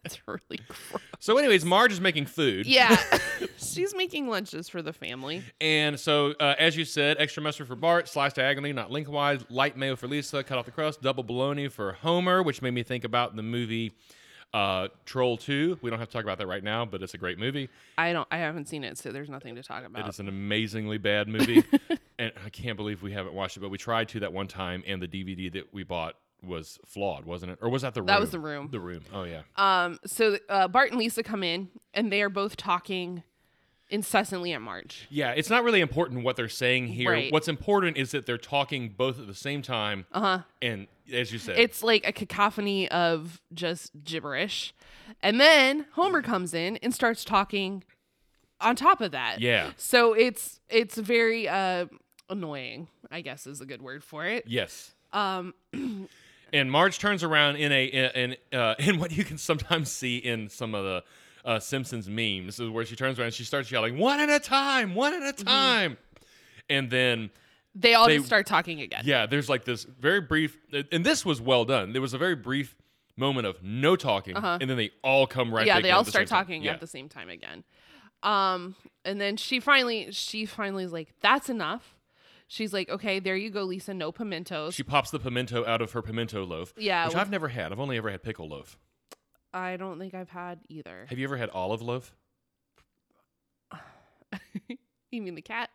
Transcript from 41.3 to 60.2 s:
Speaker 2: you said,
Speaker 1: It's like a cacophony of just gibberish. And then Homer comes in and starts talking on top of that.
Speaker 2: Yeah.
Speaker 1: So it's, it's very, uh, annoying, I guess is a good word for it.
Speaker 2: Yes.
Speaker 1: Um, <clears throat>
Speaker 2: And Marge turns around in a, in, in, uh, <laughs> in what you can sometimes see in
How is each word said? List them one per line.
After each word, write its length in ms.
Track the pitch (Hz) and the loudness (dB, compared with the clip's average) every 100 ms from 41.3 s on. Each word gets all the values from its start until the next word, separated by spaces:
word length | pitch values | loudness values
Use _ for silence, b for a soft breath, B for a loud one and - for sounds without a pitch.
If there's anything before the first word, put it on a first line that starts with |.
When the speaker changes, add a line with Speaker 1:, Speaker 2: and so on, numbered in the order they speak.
Speaker 2:
you 60 | 113 | -6
said, 200 | 107 101 | -4 2
Speaker 1:
It's 200 | 233 - | 2 2
like 220 | 220 220 202 | 2 4 2
a 40 | |
cacophony 760 | 202 196 - 202 214 202 196 185 | -4 -8 2 2 2 -2 0 0
of 500 | 175 170 165 165 165 _ | 2 2 0 -4 -16 _
just 380 | 170 170 170 - 151 | -8 -6 -6 -10 -18
gibberish. 720 | 147 160 151 135 196 - - - B B B 214 | -8 -8 -6 -4 -4 -4 -8 -12 B B B -2
And 180 | - 220 | 0 8
then 460 | 294 311 262 294 294 | 10 10 8 4 -4
Homer 300 | - 370 349 | 2 2 4
comes 320 | 220 208 180 | 0 -2 -2
in 220 | 165 175 220 | -2 -2 -2
and 140 | 233 | -4
starts 320 | 247 240 220 | 2 0 0
talking 600 | - 208 196 208 190 196 - _ _ _ _ _ _ _ | 2 2 2 0 -2 -4 -12 _ _ _ _ _ _ _
on 140 | 214 | 2
top 260 | 233 294 381 | 6 6 6
of 120 | 208 | 2
that. 280 | 139 117 - | -2 -2 0
Speaker 2:
Yeah. 300 | 120 113 78 - | 4 4 2 -6
Speaker 1:
So 360 | - 247 233 | 4 6 6
it's, 440 | 220 247 - - - _ | 8 4 4 -12 -14 _
it's 280 | 226 196 - | 2 2 -4
very, 500 | 208 240 226 226 202 | 2 4 4 2 0
uh, 380 | 190 190 180 175 - _ _ _ | 0 0 0 -4 -8 _ _ _
annoying, 580 | 196 165 143 123 117 165 _ - | -8 -6 -8 -10 -12 -14 _ -14
I 80 | 160 | -12
guess 260 | 156 139 - | -10 -12 -12
is 140 | 139 | -14
a 60 | 131 | -14
good 160 | 127 | -14
word 200 | 131 139 | -12 -14
for 240 | - 151 170 | -14 -6 -4
it. 180 | 226 - | -4 -2
Speaker 2:
Yes. 440 | 120 95 - - _ _ | -2 -2 -6 -20 _ _
Speaker 1:
Um, 420 | 202 202 190 180 - _ | -2 -2 -2 -8 -14 _
<clears throat> 360 | - 269 202 190 b b b b | -8 -6 -8 -12 b b b b
Speaker 2:
And 160 | 147 131 | 0 4
Marge 280 | 139 185 - | 4 4 4
turns 240 | 202 196 | 0 0
around 340 | 165 156 147 147 | 2 4 4 4
in 160 | 147 | 2
a, 120 | 139 131 | 4 2
in, 500 | 131 131 127 123 127 _ | 2 2 2 -2 -4 _
in, 60 | 131 | 0
uh, 160 | 117 110 | 2 2
<laughs> 20 | |
in 200 | 143 185 | 2 2
what 100 | 175 | 0
you 140 | 160 | -2
can 140 | 208 151 | -4 -4
sometimes 520 | - 160 - 170 139 | -2 -2 0 0 0
see 280 | - 127 | -4 -4
in 320 | 120 | -2